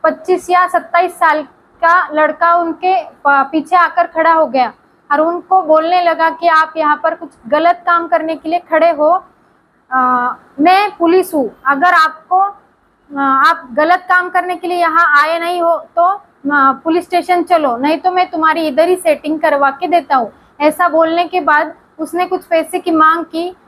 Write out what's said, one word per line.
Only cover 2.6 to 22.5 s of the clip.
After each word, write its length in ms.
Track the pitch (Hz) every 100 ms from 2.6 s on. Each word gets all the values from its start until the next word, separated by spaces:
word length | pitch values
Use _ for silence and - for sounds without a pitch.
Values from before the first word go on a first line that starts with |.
| 339 320 370 381
प-, 460 | 311 - 285 285 269
पीछे 240 | 320 311 359
आकर 320 | 330 359 339
खड़ा 260 | 320 320
हो 140 | 330 302
गया 260 | 254 240 - _ _ _
और 100 | 285
उनको 400 | 320 349 - 381
बोलने 400 | 311 311 320 359
लगा 280 | 349 311 320
कि 180 | 320 339
आप 260 | 311 320 320
यहाँ 220 | 302 294
पर 120 | 330 330
कुछ 140 | 330 _ 226
गलत 360 | 302 330 349 -
काम 220 | 339 339
करने 280 | 330 320 320
के 140 | 320
लिए 100 | 339
खड़े 320 | - 320 330
हो, 320 | 302 302 359 - _ _ _ _ _ _
अ, 60 | 262 254 254 247 - _ -
मैं 380 | 311 381 415 392
पुलिस 360 | 339 359 359
हूँ, 220 | 311 233 - 262
अगर 280 | 277 349
आपको, 440 | 349 311 - _ 370 403 403 _ _ _ _ _ 285
अ, 20 |
आप 500 | 277 269 294 320 269
गलत 340 | 247 311 359 359
काम 200 | 359 359
करने 260 | 359 359 349
के 120 | 349
लिए 100 | 349
यहाँ 460 | 339 320 339 294
आए 160 | 311 330
नहीं 220 | 339 359
हो 160 | 339 330
तो, 260 | - - 349 403 _ _ 277
अ, 180 | 285 269 269
पुलिस 200 | 330 330
स्टेशन 400 | 359 359 339 359
चलो, 340 | 339 339 294 233
नहीं 200 | 277 311
तो 140 | 370
मैं 200 | 359 359
तुम्हारी 360 | 339 320 311 311
इधर 200 | 269 339
ही 80 | 370
सेटिंग 440 | 330 285 302 311
करवा 300 | 277 285 277
के 180 | 269 349
देता 280 | 349 - 269
हूँ। 160 | 220 _ _ _
ऐसा 260 | 294 302 349
बोलने 380 | 311 320 330 349
के 160 | 359
बाद 340 | 302 302 320 - _ _
उसने 260 | 311 339 370
कुछ 200 | 370
पैसे 340 | -